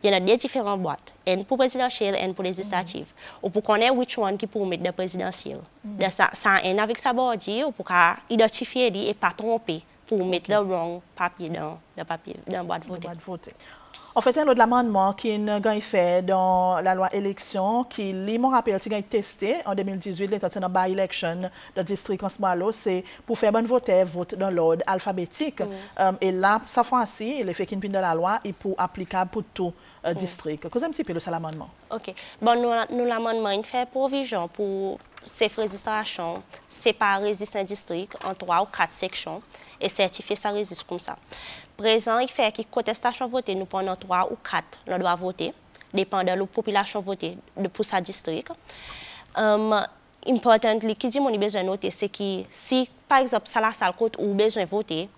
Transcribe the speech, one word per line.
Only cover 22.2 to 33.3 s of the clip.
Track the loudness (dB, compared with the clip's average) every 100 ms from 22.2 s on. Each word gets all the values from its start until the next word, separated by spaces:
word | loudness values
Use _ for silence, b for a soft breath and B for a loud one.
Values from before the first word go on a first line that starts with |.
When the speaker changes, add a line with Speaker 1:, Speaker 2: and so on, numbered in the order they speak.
Speaker 2:
en | -4
ce | -2
moment, | 0 2 0
c'est | -2 -2 -2 -4 B -4
pour | 2
faire | 4
bonne | 4 4
vote, | 2 4 4 4
vote | 0 -6 -2
dans | 0
l'ordre | 4 4 4 2
alphabétique. | -2 -2 -4 -4 -4 -6 -4
Speaker 1:
Mm. | -6 -6 -12 2
Speaker 2:
Euh, | 2 4
et | 0
là, | 2 4 2
ça | 2 0
fois-ci, | 2 2 0 -4 -4 -2
le | -4
fait | -2 -4
qu'il | -4
y | -2
ait |
dans | 0
la | 2
loi, | 2 2 0
il | -2
peut | -6 -6 -2
applicable | -2 -2 -4 -2 -2
pour | -2 -8
tout, | -4 -4 -4 B B
euh, | -4
Speaker 1:
Mm. |
Speaker 2:
district. | -2 -4 -6 -6 -6 -4
Qu'est-ce | -4
un | -4
petit | -4
peu | -4
de | -4
ça, | -4
l'amendement? | -4 -6 -10 -14 -20 -12
Speaker 1:
Ok. | -10 -10 -14 B B
Bon, | 2
nous, | 4 4 2 0 0
nous, |
l'amendement, | 0 0 0